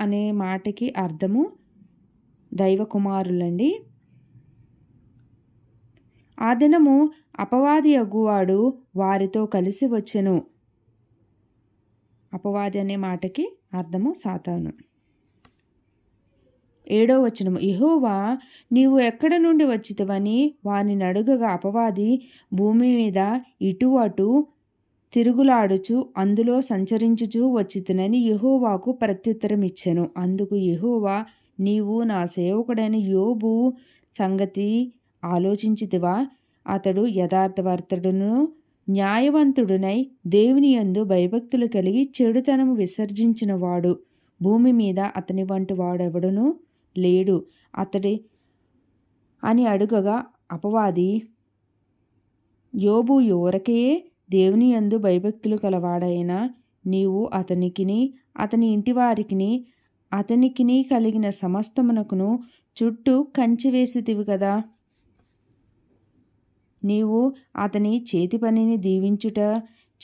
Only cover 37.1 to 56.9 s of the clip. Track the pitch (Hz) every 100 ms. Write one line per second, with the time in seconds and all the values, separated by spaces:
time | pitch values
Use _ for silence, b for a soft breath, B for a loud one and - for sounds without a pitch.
37.1 | 190 180 190 190 190 185 180 - 180 185
38.1 | 190 202 240 311 - _ _ - 196 196
39.1 | 220 277 302 285 269 208 190 190 214 262
40.1 | - 175 202 233 269 285 247 202 185 208
41.1 | 185 180 226 233 254 233 208 185 226 269
42.1 | - 233 233 262 269 262 240 180 202 208
43.1 | 202 233 226 208 190 180 175 175 180 -
44.1 | _ _ _ 185 226 247 240 202 185 196
45.1 | 190 185 190 190 190 190 185 180 175 180
46.1 | 170 185 196 269 330 _ _ _ - 180
47.1 | 185 190 180 b b b - - 202 196
48.1 | 214 - _ _ _ _ _ _ _ _
49.1 | _ _ _ 220 233 240 196 208 220 196
50.1 | 220 - _ - 170 202 220 208 175 185
51.1 | 220 220 _ _ _ _ _ _ _ _
52.1 | _ _ _ _ _ _ 214 202 220 233
53.1 | 277 233 180 175 190 190 233 247 330 -
54.1 | _ - 190 185 208 247 233 208 220 202
55.1 | 180 202 220 214 214 202 185 175 175 180
56.1 | 175 175 180 254 247 _ _ 185